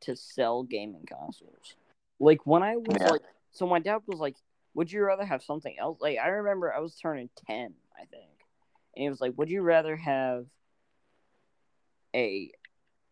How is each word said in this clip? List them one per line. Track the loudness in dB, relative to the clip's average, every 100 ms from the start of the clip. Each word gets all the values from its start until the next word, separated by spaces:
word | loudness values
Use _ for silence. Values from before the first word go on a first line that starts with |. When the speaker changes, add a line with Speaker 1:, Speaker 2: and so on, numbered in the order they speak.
Speaker 1:
to | -8 -10
sell | -8 0 0 0
gaming | -4 -6 -8 -14 -16
consoles. | -14 -14 -16 -20 -20 -20 -20 _ _ _ 4
Like, | 6 6 6
when | 4
I | 4 -2
was, | 0 2
Speaker 2:
Yeah. | 4
Speaker 1:
like, | 2 -2 _ _
so | -4 2
my | 2
dad | 2 -2 -4
was | -4
like, | -4 -6 _ _ _
"Would | -4 -2
you | 0 2
rather | 2
have | 0 -4
something | -4 -8 -6 -6
else?" | -6 -2
Like, | -2 0
I | 0
remember | 0 -2 -2 -2
I | -4
was | -6 -6
turning | -6 -6 -8 -16 -10
ten, | -8 -8 -14 _ -20
I | -20
think. | -20 -20 _ _ _ _ _ _ -6
And |
he | -6
was | -2
like, | -4 -2
"Would | -2
you | 0
rather | 4 4 4 -4
have | -2 0 0 -4 -8 _ _ _ _ _ _ _ _ _ _ _ _ _ _ _ _
a | -2 -2 -2 -10 -18 -20 _ _ _ -4